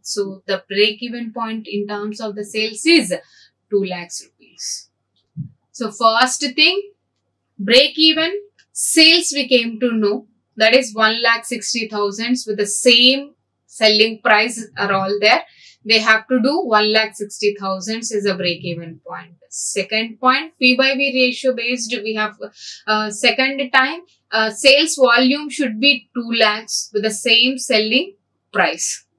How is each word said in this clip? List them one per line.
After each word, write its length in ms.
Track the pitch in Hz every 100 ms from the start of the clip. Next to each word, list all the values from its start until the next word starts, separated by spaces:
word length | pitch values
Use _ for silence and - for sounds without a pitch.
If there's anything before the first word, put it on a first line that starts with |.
So 420 | - 208 196 190 -
the 180 | 190 _
break-even 640 | 202 214 214 240 240 226
point 340 | 226 220 220 214
in 180 | 202 208
terms 340 | 208 208 208
of 140 | 220 202
the 100 | 208
sales 400 | 214 220 214 320
is 280 | 339 185 175 _ _ _ _ _
two 140 | 202
lakhs 400 | 190 180 175 -
rupees. 680 | - _ _ _ - - - _ _ _ _ - - _ _
So 180 | - 220
first 500 | - 226 226 254 -
thing, 500 | 277 277 320 392 403 _ _ _ _ _ _ -
break-even 800 | 196 247 285 - 311 311 330 403 403 _ _ -
sales 540 | - 320 311 349 330
we 140 | 285 262
came 320 | 247 233 220
to 100 | 247
know, 380 | 226 202 240 - _ _ -
that 180 | 220 254
is 180 | 240
one 300 | 214 220 226
lakh 220 | 233 233 -
sixty 420 | 233 - 226 214
thousands 580 | 214 202 202 233 254 220
with 120 | 202
the 80 | 202
same 680 | - 247 240 247 269 285 _ _ _ _
selling 520 | - 220 214 220 220
price 460 | 240 208 226 226 214 -
are 140 | 202
all 260 | 190 190 202
there. 220 | 208 254 - _ - _ 220
They 140 | 220
have 280 | 220 220 -
to 140 | 254
do 200 | 247 320 269
one 260 | 214 214
lakh 240 | 220 214 -
sixty 400 | 208 - 208 202
thousands 540 | 196 190 185 226 240
is 140 | 214 202
a 100 | 180
break-even 640 | 180 170 175 170 165 160 175
point. 280 | 175 - _ _
Second 680 | - - 202 185 220 226 214
point, 340 | 254 269 320 _
P 160 | 254 254
by 180 | 269 269
V 180 | 277 254
ratio 400 | 254 247 262 233
based, 400 | 233 247 226 233
we 120 | 214 214
have, 200 | 214 - 214 - - - -
uh, 240 | 214 214
second 600 | 208 247 233 269 277 254
time, 300 | 269 262 330 _ _ _
uh, 200 | 220 220
sales 460 | 214 277 277 320 -
volume 520 | 254 233 254 294 294
should 300 | - 262 214
be 300 | 277 277 _
two 160 | 247 233 233
lakhs 520 | 214 214 220 - -
with 100 | 214
the 80 | 214
same 460 | 214 254 226 247 262
selling 580 | - 214 220 247 381 _ _ _ _
price. 540 | - 165 - - - _